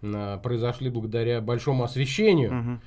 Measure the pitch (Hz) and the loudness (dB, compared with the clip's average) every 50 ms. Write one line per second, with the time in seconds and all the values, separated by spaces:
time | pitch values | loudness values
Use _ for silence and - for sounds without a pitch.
0 | - 104 104 104 104 101 101 98 - 123 120 117 117 120 120 123 131 127 117 117 | -6 -4 -4 -4 -4 -4 -6 -4 -4 -2 -2 0 0 -2 -2 -2 -4 -4 -4 -4
1 | 110 110 110 117 117 117 120 117 107 110 120 120 - 147 135 127 120 110 - 131 | -4 -2 -2 -2 0 0 0 -2 -2 -2 -2 -2 0 0 0 0 0 -2 -2 -2
2 | 135 131 - - 214 214 185 156 127 98 127 123 117 120 123 117 - | -2 -2 0 4 4 6 6 6 4 2 0 0 -2 -2 -4 -6 -8